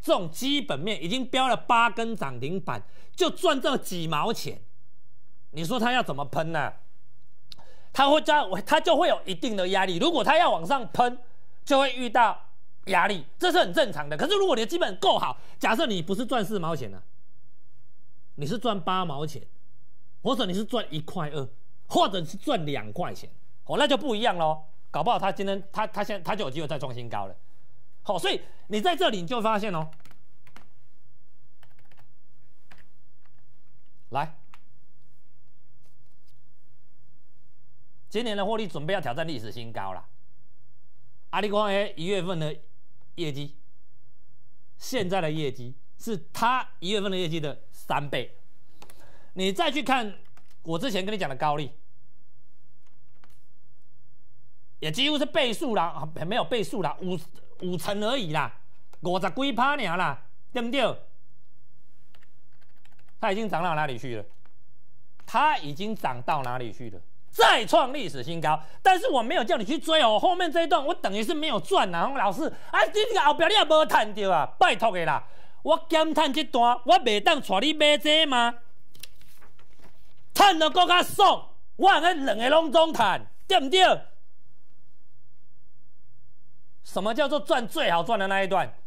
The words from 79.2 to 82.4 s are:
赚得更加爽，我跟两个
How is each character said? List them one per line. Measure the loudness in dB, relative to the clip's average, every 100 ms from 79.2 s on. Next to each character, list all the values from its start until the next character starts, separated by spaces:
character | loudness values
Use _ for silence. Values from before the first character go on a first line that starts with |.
| -6 -6 -6 -6 -6 -6 -6 -6 -6 -6 -4
赚 | 6 8 8
得 | 4
更 | 4 6
加 | 6
爽， | 4 6 6 6 0 -6 -6 4
我 | 6 6
跟 | 6 2
两 | 0
个 | 0